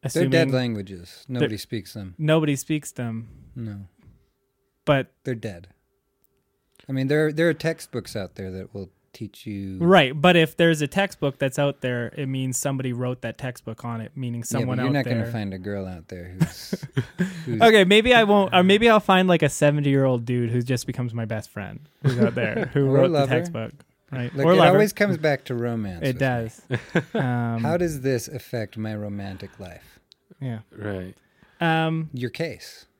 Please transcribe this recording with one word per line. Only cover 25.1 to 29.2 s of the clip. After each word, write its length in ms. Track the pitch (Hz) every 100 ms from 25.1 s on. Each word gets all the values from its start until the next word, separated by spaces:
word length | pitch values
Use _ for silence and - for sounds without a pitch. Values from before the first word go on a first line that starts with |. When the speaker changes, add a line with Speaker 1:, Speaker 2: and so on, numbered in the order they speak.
| 170
Speaker 1:
back 260 | 156 139 -
to 100 | 120
romance 480 | 120 117 104 87
Speaker 2:
It 40 | 135
Speaker 1:
with 80 | 127
me. 40 |
Speaker 2:
does. 420 | 135 123 113 - _ 123 - 175 156
Speaker 1:
<laughs> 0 |
Speaker 2:
Um, 480 | 233 135 123 117 117
Speaker 1:
How 160 | 117 175
does 240 | 175 147
this 260 | 131 127 -
affect 500 | 131 - 120 107 -
my 180 | 110 107
romantic 640 | 104 101